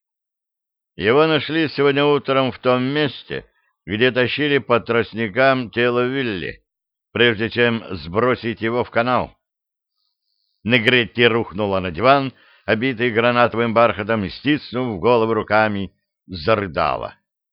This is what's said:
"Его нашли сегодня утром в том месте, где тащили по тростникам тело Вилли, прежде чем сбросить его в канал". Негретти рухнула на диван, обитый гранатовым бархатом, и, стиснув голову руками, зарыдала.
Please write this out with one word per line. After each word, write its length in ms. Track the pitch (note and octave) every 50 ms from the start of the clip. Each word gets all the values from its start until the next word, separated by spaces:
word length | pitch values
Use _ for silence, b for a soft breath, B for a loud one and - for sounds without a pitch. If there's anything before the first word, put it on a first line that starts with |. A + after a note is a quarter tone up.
| _ _ _ _ _ _ _ _ _ _ _ _ _ _ _ _ _ _ _
"Его 300 | - E2+ G#2 B2 D3 D#3+
нашли 420 | D#3+ D#3+ C#3+ A#2 - D3 D#3+ D#3+ C3+
сегодня 340 | - - C#3+ C#3+ C#3 C#3+ C#3+
утром 480 | D3 D3 C3+ - - C3+ C3+ C3+ B2+
в 80 | G#2+ -
том 240 | - B2+ B2+ B2+ B2+
месте, 640 | C3 C#3+ D3+ D3+ C3+ A#2+ - - - C#2+ C2 - _ _ _ _ _ _ _ -
где 260 | D2+ F#2+ G#2+ B2 C3
тащили 460 | A2 B2+ B2 A#2 - - D3 D3 C#3+
по 240 | C3+ A2 - A#2+ A2+
тростникам 880 | - - A#2 A#2 G#2+ - - G#2+ A2+ G#2+ F#2 B2 C3 C3+ C3 C3 B2 G2+
тело 360 | - A2+ A#2+ B2 A#2+ B2 B2
Вилли, 580 | B2 C3 C#3 C3 A#2 G#2 F2+ C#2+ A1+ - - _ _ _ _ _ _ _ _ _ _ -
прежде 380 | G#2 A#2 A#2+ A2+ F#2+ A2+ G#2+
чем 340 | - A2+ A#2+ A#2+ A#2 A2+ E2 C2 F#2+
сбросить 640 | E2+ C#2+ E2 F2 G#2+ A#2+ B2+ B2 - - A#2 A2 - G#2+
его 200 | A2+ A#2 B2 A2+
в 80 | -
канал". 460 | - A#2 A#2 B2+ B2+ A2+ E2+ - - _ _ _ _ _ _ _ _ _ _ _ _ _ _ _ _ _ _ _ _ _ _ _ _ _ -
Негретти 640 | G2+ A#2+ B2 G#2+ A#2 B2 B2 A#2 F#2 - A2+ A#2+
рухнула 540 | A#2 A2+ A#2 G#2+ - E2 F#2+ G#2+ G2+ G2 F#2+
на 100 | F2+ F#2
диван, 420 | D#2+ D#2+ G#2+ B2+ C#3 C#3+ C3+ C3 - b b b b b b
обитый 460 | - A2 A2 A#2+ C3+ B2+ G2+ A#2+ B2
гранатовым 640 | G#2+ A2 A2+ B2 A#2+ A#2+ A#2+ A2+ G#2+ A2+ A#2 A#2 G#2+
бархатом, 500 | A2+ A#2 A2+ G2+ G2 G2+ G2+ A2+ A2 G2
и, 60 | E2+
стиснув 680 | - - - C3+ D3+ C#3+ - - G#2 B2 B2+ B2 G#2+ F2
голову 360 | D#2+ A#2 B2 A#2 A2 A2+ A2+
руками, 580 | G#2+ G2 - G#2 G#2+ A2 G#2+ G#2 G2 G2 F#2 _ _ _ _ _ _ _
зарыдала. 880 | - F2+ E2+ D2 G#2 A2 G#2 G2+ F2+ C#2+ F2 E2 C#2+ B1+ A#1+ A1+ G1+ - _ _ _ _ _ _ _